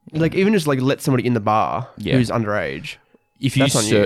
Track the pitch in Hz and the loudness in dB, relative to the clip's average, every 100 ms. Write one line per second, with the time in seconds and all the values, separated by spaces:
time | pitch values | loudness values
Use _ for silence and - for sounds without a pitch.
0 | - 156 160 170 190 214 151 135 127 139 | -10 -2 0 2 2 2 0 0 0 -2
1 | - 127 113 117 104 107 82 73 123 - | 0 0 2 0 0 0 0 -4 -8 -8
2 | 104 131 113 113 107 101 80 71 - - | 0 2 2 0 -2 -2 -4 -8 -12 -16
3 | _ _ _ - 135 - 135 - 107 107 | _ _ _ -6 -2 0 2 2 2 2